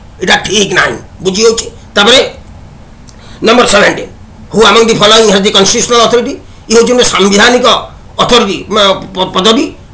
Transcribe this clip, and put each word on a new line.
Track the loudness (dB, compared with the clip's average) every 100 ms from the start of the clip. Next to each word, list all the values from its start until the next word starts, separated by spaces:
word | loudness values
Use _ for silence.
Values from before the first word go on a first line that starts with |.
| -20 -8
ଏଇଟା | -4 -4
ଠିକ୍ | -2 -2 0
ନାହିଁ। | 0 -2 -4 -12 -8
ବୁଝିହଉଛି? | -4 0 0 0 -4 -12 -8 -2
ତାପରେ | 2 2 0 -6 -20 -20 -20 -20 -20 -20 -20 -20 -20 -6
ନମ୍ବର | -2 0 2
ସେଭେଣ୍ଟିନ୍, | 2 0 -2 -8 -16 -20 -20 -6 0
"Who | 2
among | 4 2
the | 2
following | 2 4 4
has | 2
the | 0
constitutional | 0 0 0 0 2
authority?" | 2 0 -2 -6 -14 -16 -2
ଇଏ |
ହେଉଛି | 2 2
ଗୋଟେ | 2
ସାମ୍ବିଧାନିକ | 0 0 0 2 2 2 0 -2 -4 -16 -12 -6
ଅଥରିଟି, | 0 0 0 -4 -4
ମ-, | 0 0 -2 -6
ପ-, | -6 -6
ପଦବୀ | -2 0 0 -2 -8 -20